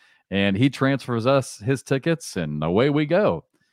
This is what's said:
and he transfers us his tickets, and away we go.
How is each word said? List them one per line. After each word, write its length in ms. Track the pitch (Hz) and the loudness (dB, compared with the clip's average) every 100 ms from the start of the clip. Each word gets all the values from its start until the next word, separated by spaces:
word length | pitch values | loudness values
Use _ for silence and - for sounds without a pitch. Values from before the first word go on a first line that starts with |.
| _ _ - | _ _ -6
and 260 | 95 101 98 | 0 0 2
he 120 | 135 | 2
transfers 560 | - 135 139 - 117 117 | 2 0 0 -2 -2 2
us 320 | 139 127 - | 2 0 -6
his 240 | 107 135 | -4 -4
tickets, 540 | - 139 165 160 - 92 | -2 -2 0 -4 -4 -6
and 260 | 78 76 | -4 -2
away 260 | 80 95 143 | 0 2 2
we 160 | 147 151 | 2 0
go. 400 | 175 190 82 - _ _ | 2 2 0 -6 _ _